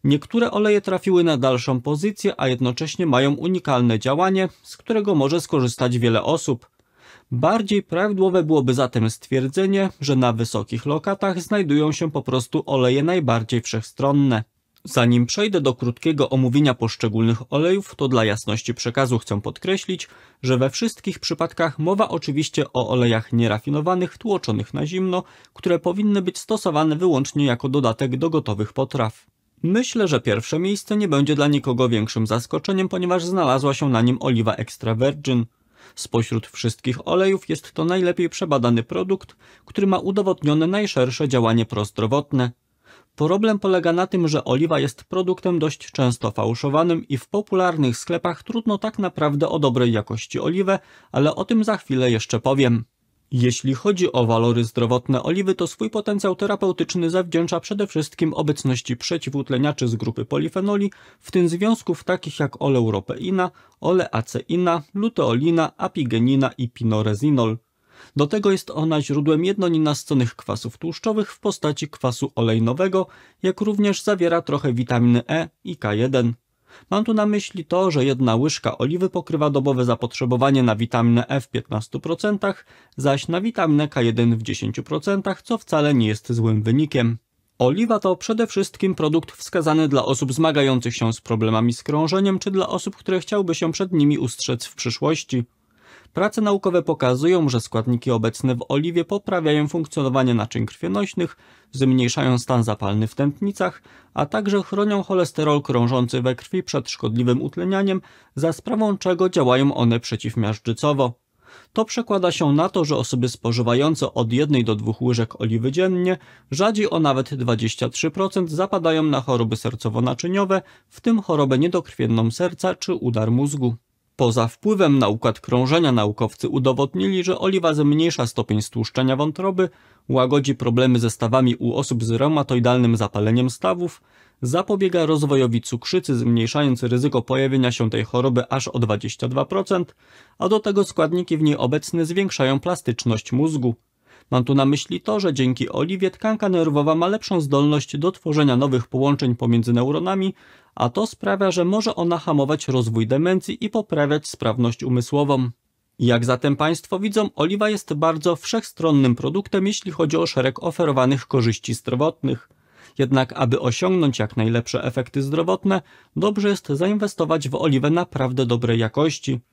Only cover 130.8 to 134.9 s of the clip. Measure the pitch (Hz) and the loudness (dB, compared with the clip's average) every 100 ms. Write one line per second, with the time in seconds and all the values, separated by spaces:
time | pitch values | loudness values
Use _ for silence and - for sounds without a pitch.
130.8 | 127 123 117 - 113 131 127 117 120 - | 4 4 2 -2 0 2 2 2 -2 -2
131.8 | 131 120 113 113 143 151 135 127 120 123 | -2 -2 -2 0 2 0 0 2 4 4
132.8 | 120 113 104 104 107 120 127 - 185 180 | 4 2 0 0 2 2 0 -2 -2 -2
133.8 | 175 - _ _ _ _ 123 165 185 202 | -4 -8 _ _ _ _ -2 -2 0 0
134.8 | 190 | 2